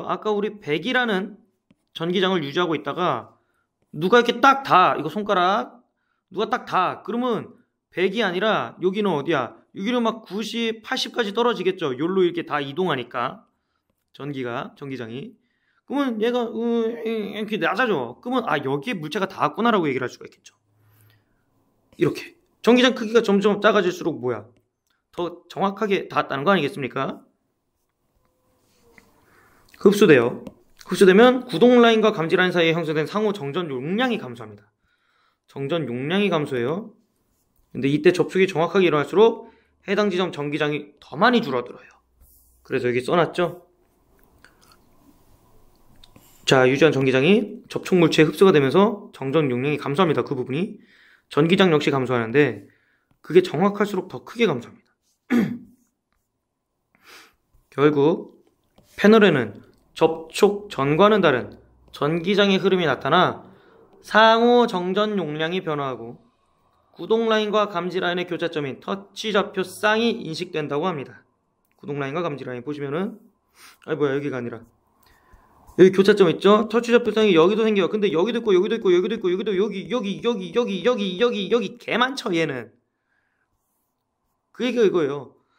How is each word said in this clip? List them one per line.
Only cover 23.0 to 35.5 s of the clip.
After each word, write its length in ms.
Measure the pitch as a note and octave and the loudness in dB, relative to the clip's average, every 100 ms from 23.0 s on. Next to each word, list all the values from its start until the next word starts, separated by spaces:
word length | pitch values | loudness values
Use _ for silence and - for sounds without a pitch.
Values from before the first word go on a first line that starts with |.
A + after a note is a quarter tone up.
| G#3+ A3+ | 0 0
점점 380 | A3+ G3 G#3 G3+ | 2 2 2 2
작아질수록 600 | G#3+ G#3 F3+ - E3 B2 | 2 2 0 -2 -6 -4
뭐야? 260 | B2 A2 G#2 _ _ _ _ _ _ | -6 -6 -10 _ _ _ _ _ _
더 300 | - E3+ E3+ - | -10 -10 -10 -14
정확하게 600 | D3 F#3+ G3 G#3+ F#3 - | -4 -4 -2 -2 -2 -2
닿았다는 360 | C#3 - C3+ | -4 -4 -2
거 60 | D#3+ | 0
아니겠습니까? 720 | F#3 C#3+ C#3+ B2+ C3+ F3 - _ _ _ _ _ _ _ _ _ _ _ _ _ _ _ _ A#4 A#4 _ _ _ _ _ _ _ - | 0 0 -6 -8 -6 -6 -8 _ _ _ _ _ _ _ _ _ _ _ _ _ _ _ _ _ _ _ _ _ _ _ _ _ 2
흡수돼요. 640 | G3+ G3+ G3+ C3 A#2 - - _ _ _ - | 4 6 8 6 4 -4 -14 _ _ _ -4
흡수되면 600 | F3+ F#3 F#3+ B3 B3+ - | 4 8 10 8 6 -2
구동 340 | - B3 B3 | 4 6 8
라인과 320 | A#3 A3 G#3+ | 6 6 2
감지 240 | F3+ D#3+ F#3 | 0 0 2
라인 160 | F3+ | 2
사이에 200 | F3 E3 | 2 2
형성된 340 | E3 D#3 D#3 D3 | 2 -2 -4 -4
상호 260 | G#3 G#3+ | -2 -4
정전 380 | G3+ C#3 F3+ E3 | -4 -6 -6 -6
용량이 480 | B2+ C#3+ G#3 B3+ - | -8 -6 -4 -2 -4
감소합니다. 540 | B2+ A#2 G#2+ G#2 _ _ _ _ _ _ _ _ | -8 -14 -18 -20 _ _ _ _ _ _ _ _
정전 380 | _ | _